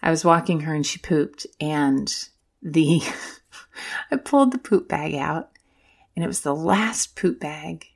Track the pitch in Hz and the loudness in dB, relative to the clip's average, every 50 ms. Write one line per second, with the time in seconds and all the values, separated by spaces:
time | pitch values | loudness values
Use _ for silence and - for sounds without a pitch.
0 | - 160 165 160 - 175 165 165 165 - 175 156 147 160 156 151 143 - - - | 2 2 0 4 6 6 4 6 4 0 -2 0 0 -2 -2 -2 -2 -2 -4 -8
1 | - - 175 151 143 - - - - - _ _ 147 151 156 147 143 139 135 135 | -4 0 2 2 2 0 -4 -14 -16 -18 _ _ -6 -2 0 0 2 2 2 0
2 | 143 - - - - - _ _ _ _ _ _ - 165 147 160 160 143 170 156 | 0 -4 -6 -8 -10 -14 _ _ _ _ _ _ -12 0 2 4 4 6 4 2
3 | - - - - - - - - _ _ - - - _ _ - - - - - | 2 -2 -8 -8 -12 -14 -16 -20 _ _ -20 -20 -20 _ _ -16 -12 -10 -8 -10
4 | - - 302 277 - - - 277 277 254 254 254 - - 214 - - - 165 156 | -6 -4 -4 -4 -2 2 4 6 6 4 2 -2 0 2 2 2 2 0 -4 -4
5 | 151 160 160 143 139 151 151 165 - _ _ _ _ _ _ _ _ _ _ _ | -2 -4 -4 -4 -4 -2 -4 -4 -6 _ _ _ _ _ _ _ _ _ _ _
6 | _ _ _ - 170 165 - - - 147 143 151 160 170 190 196 220 226 226 - | _ _ _ -6 -4 -4 -4 -4 -4 -2 -4 -2 2 2 2 2 2 0 -2 -4
7 | - - _ - - 180 - - - 147 151 151 151 170 170 160 - _ _ | -6 -6 _ -2 -2 -2 -2 -2 -8 -10 -10 -10 -10 -10 -12 -12 -14 _ _